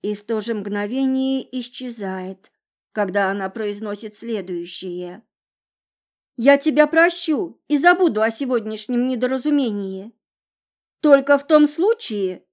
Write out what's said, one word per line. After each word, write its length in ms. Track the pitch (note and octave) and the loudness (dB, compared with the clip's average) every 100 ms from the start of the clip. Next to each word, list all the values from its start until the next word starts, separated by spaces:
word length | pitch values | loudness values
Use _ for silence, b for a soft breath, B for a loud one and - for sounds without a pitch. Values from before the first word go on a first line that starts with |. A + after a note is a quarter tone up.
И 140 | G3+ | -6
в 100 | G3+ | -8
то 160 | - A3+ | -4 -6
же 140 | G#3+ | -4
мгновение 920 | A3 G3+ G3+ G#3 B3+ C4+ C4 C4 C4+ - B3+ | -6 -4 -4 -2 -2 0 0 0 -2 -4 -10
исчезает, 880 | A#3+ - B3+ A3+ F#3+ F#3+ F#3 F#3+ _ _ _ _ _ | -10 -12 -12 -8 -8 -6 -8 -12 _ _ _ _ _
когда 380 | - G3 G3 F#3+ | -4 -2 0 0
она 200 | G3 F#3+ | -2 -6
произносит 680 | G#3 G#3+ G3+ G#3 G#3 A#3+ - | -6 -6 -6 -6 -8 -10 -12
следующее. 1040 | A#3 A3 F3+ F3 F3 - F#3+ F3+ F3+ F3+ _ _ _ _ _ _ _ _ _ _ _ - | -8 -6 -6 -8 -8 -10 -10 -8 -10 -12 _ _ _ _ _ _ _ _ _ _ _ 0
«Я 200 | A#3+ C#4+ | 4 4
тебя 300 | D#4 C4 D4 | 4 4 4
прощу 760 | D#4+ E4+ F4 - C#4+ F3 - _ | 6 2 2 -2 -2 -2 -8 _
и 80 | C#4+ | 2
забуду 460 | E4 F4+ F4+ G#3+ | 4 4 2 2
о 80 | A3 | -2
сегодняшнем 800 | A3+ C4+ B3 G#3 G#3+ - B3 B3+ | -2 -2 -2 -2 -10 -4 -2 0
недоразумении. 1040 | B3+ B3 C4 D4 D4 B3+ G3+ G3 F#3+ G#3 _ _ _ _ _ _ _ _ _ | -2 -2 -2 0 0 0 -2 -6 -8 -12 _ _ _ _ _ _ _ _ _
Только 380 | D4+ C#4 C#4 C#4+ | 6 6 6 2
в 80 | - | 6
том 220 | D4+ D4 | 6 6
случае 760 | D4 F#4 A#4 - G#3 F#3 F#3 _ | 4 0 0 -2 -4 -4 -4 _